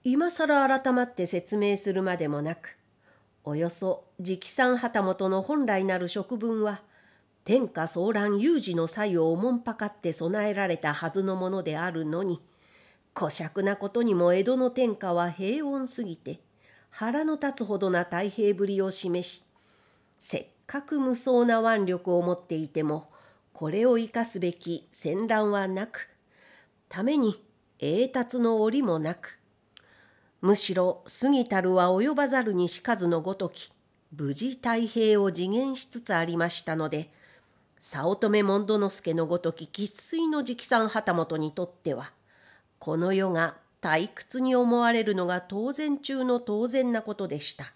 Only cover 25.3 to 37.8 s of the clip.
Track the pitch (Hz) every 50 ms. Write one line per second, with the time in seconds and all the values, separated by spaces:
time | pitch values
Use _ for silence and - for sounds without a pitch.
25.3 | 226 214 214 208 208 202 190 190 185 190 214 233 - - - - _ _ _ _
26.3 | _ _ _ - - - _ _ _ _ _ _ - 185 202 262 311 294 247 214
27.3 | - - _ _ _ _ _ _ _ _ - 147 160 208 247 254 - 262 240 240
28.3 | 247 254 233 226 226 220 214 220 220 285 269 202 165 160 151 160 175 - - -
29.3 | - _ _ _ _ _ _ _ _ - _ _ _ _ _ _ _ _ _ _
30.3 | _ _ - 185 208 202 - - 185 185 185 185 175 - - - - - 240 269
31.3 | 285 262 240 240 208 190 180 185 185 185 175 180 185 190 226 294 302 277 285 254
32.3 | 262 262 240 214 196 180 175 170 - - - 254 233 190 185 175 170 165 156 180
33.3 | 190 - 190 170 - - - - _ _ _ _ _ _ _ _ 151 147 147 139
34.3 | 143 143 214 262 254 247 - 240 233 226 233 214 - 226 220 214 214 208 196 196
35.3 | 175 165 180 185 208 240 269 269 262 262 - - - 233 233 - 196 165 165 170
36.3 | 170 170 165 170 - - - - 160 160 156 151 151 151 160 - _ _ - -
37.3 | - _ _ _ _ _ _ _ _ _